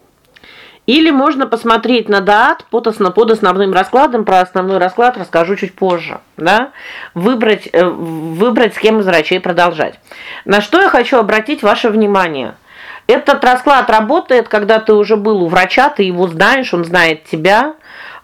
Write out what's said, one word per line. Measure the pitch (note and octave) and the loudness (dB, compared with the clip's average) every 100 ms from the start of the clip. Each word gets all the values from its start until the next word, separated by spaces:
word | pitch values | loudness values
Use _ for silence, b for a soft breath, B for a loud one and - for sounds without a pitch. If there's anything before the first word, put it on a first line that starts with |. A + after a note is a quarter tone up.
| _ _ _ B B B B B | _ _ _ B B B B B
или | - C#4 D#4+ | 0 2 2
можно | C#4 C#4+ C4+ C4 | 2 0 -2 -4
посмотреть | A#3 A#3 A3+ A3+ B3 A3 | -2 0 0 0 0 0
на | G3+ | 0
даат | F#3+ G#3 G#3 - - | 2 2 2 0 -4
под | A#3 A3+ | -4 -2
осно-, | G#3+ F#3+ | -2 0
под | F3+ A3+ | 2 2
основным | A3 F#3+ F#3+ G3 | 2 0 0 0
раскладом. | F#3 F#3+ B3 D4 A#3+ G#3 | 0 0 0 0 0 0
Про | F#3 | 0
основной | F#3 F#3+ F#3 F#3+ | 0 -4 -2 -2
расклад | F3+ G3+ B3 A#3+ | -2 0 0 -2
расскажу | F3+ E3 E3+ G3 | -4 -2 -2 -4
чуть | F#3 | -8
позже, | - F#3 F3 D#3 - _ - | -4 -2 -2 -6 -14 _ -4
да? | D#3+ G#3 C4+ B B B B | 0 0 -2 B B B B
Выбрать, | E3+ G3 B3 A3 G3+ - | -4 -2 0 0 0 0
э, | E3 | 0
выбрать, | F3+ - E3 D#3+ D#3+ D#3+ A#3 A#3+ A3 | 0 -2 -8 -8 -8 -2 0 2 0
с | - | 0
кем | G#3+ A3 | 0 0
из | F#3+ | 2
врачей | E3+ D3+ F#3 | 0 0 -2
продолжать. | F#3 F3 F3 D#3 A#2+ - B B B B | -2 0 0 0 -6 -8 B B B B
На | - G3+ | -2 -2
что | G#3 E4+ | 2 2
я | F#4+ | 2
хочу | C4 A#3+ B3+ | 2 2 0
обратить | G#3+ A3 A3 D4 | 2 -2 -2 -2
ваше | G#3 B3+ A#3 | -2 0 0
внимание. | G#3+ G#3 G3 F3 C#3+ A#2 - B B B B - | 0 0 0 0 -4 -10 -12 B B B B 0
Этот | C4 - C4+ | 0 0 0
расклад | B3+ B3 D4 C4+ A#3 | 2 2 2 2 2
работает, | A3 G#3+ D#4+ - B3 A3+ | 0 2 -2 0 0 0
когда | G#3+ G#3 A3 | -2 2 2
ты | A3 | 2
уже | G#3 G3+ G#3+ | 2 2 0
был | G#3 G#3 | 0 0
у | E3+ | 0
врача, | F3+ F#3 - C#4 | 0 2 2 2
ты | D4 | 0
его | F#3+ F3+ F3+ | -2 -2 -2
знаешь, | D#3+ G3+ C4+ B3 | 0 2 0 -2
он | F3 | -6
знает | E3 F3+ E3 D#3 | -2 2 2 0
тебя, | - E3 E3+ G#3 C#4+ D#4 B B B B | -6 -2 2 2 0 -6 B B B B